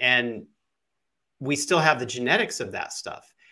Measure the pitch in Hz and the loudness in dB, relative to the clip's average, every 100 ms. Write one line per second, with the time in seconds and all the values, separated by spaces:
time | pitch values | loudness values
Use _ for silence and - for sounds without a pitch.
0 | 127 123 120 110 - _ _ _ _ _ | 2 2 0 -6 -12 _ _ _ _ _
1 | _ _ _ - 139 143 - 175 156 131 | _ _ _ -8 -4 -2 2 4 4 4
2 | 120 120 123 208 214 - 101 95 - - | 0 -4 0 2 0 -6 -8 -8 -8 -10
3 | - - - _ _ | -12 -14 -18 _ _